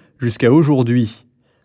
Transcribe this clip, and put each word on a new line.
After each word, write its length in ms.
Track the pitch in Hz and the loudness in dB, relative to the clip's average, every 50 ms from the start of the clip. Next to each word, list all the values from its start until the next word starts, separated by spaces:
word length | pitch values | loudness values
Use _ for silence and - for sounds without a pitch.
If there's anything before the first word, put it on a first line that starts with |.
| _ _ _ _ | _ _ _ _
jusqu'à 340 | 123 120 110 - - 117 | -8 -8 -4 -2 0 2
aujourd'hui. 760 | 127 160 160 139 151 131 123 113 120 123 117 107 - - _ _ _ _ _ _ _ _ _ | 2 2 2 2 0 0 0 0 0 -2 -2 -4 -8 -14 _ _ _ _ _ _ _ _ _